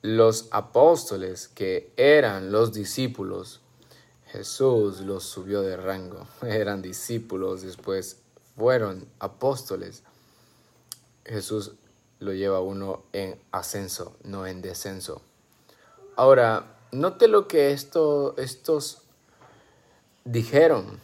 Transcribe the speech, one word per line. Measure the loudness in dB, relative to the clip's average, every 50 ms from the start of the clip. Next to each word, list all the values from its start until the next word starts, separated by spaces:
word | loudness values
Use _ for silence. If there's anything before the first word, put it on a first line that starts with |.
| -4
Los | 0 6 6 6 6 6 2 -6 -4
apóstoles, | -4 -4 -4 0 4 6 8 8 6 4 0 -8 -8 -6 -6 -8 -10 -12 -16
que | -20 _ -6 -4 -2 -2 -4 -6 -8 _
eran | 4 6 8 8 8 6 4 -2 -4 -6 0
los | 2 2 2 2 0
discípulos, | -8 -8 -8 -6 -4 -4 -6 -6 -8 -10 -8 -8 -10 -12 -14 -20 -20 _ _ _ _ _ _ -20 -20 _ _ _ _ _
Jesús | -16 -16 -14 -12 -12 -4 2 2 4 4 4 2 0 -2 -6
los | -8 -8 -8 -8 -10
subió | -12 -14 -14 -8 -4 -4 -2 -2
de | -4 -6
rango. | -6 -6 -6 -6 -6 -10 -14 -16 -18 -18 -20 -16
<laughs> | -12 -8
Eran | -4 -2 -2 -2 -2 -4 -6 -8
discípulos, | -12 -12 -12 -10 -8 -8 -8 -8 -8 -8 -6 -4 -6 -6 -8 -10
después | -16 -16 -12 -8 -6 -6 -6 -6 -10 -18 _ _ _ _ _ _ _ _
fueron | 0 2 2 2 2 0 -2 -6 -10 -14 -20 _
apóstoles. | _ -12 -12 -8 _ -2 -2 -2 -2 -8 -10 -10 -10 -10 -14 -16 -20 _ _ _ _ _ _ _ _ _ _ _ _ _ _ _ _ _ _ -20 _ _ _ _ _ _
Jesús | -10 -10 -10 -8 -6 -6 -6 -6 -10 -16 _ _ _ _ _ _ _ _ _
lo | -10 -8 -6
lleva | -4 -2 -2 -2
a | -2
uno | -2 -4 -6 -8 -8 -8 -10 -10 _ _ -8
en | -8 -8 -8 -12 -16 _ _
ascenso, | -10 -10 -8 -8 -8 -10 -8 -10 -10 -12 -12 -14 -16 _ -16
no | -12 -12 -10 -10
en | -10 -12 -12
descenso. | -12 -12 -12 -10 -12 -12 -12 -12 -12 -12 -14 -14 _ _ _ _ _ _ _ _ _ _ _ _ _ _ _ _ -20 -10 0
Ahora, | 4 8 8 8 8 6 4 2 0 -4 -10 -20 _ _ _
note | -6 -4 -2 -4 4 6 6
lo | 6 6 4 2
que | 4 2 4 4 4
esto, | 2 0 -6 -4 0 2 2 2 2 2 0 -2 -4
estos | -6 -8 -8 -10 -8 _ -2 -2 0 -2 -8 -12 _ _ _ _ _ _ _ _ _ -20 _ _ _ _ _ _ _ _ _ _ _ _ _ _ _ _
dijeron. | -6 -4 -4 -4 2 4 6 6 6 4 2 -2 -8 -16 -20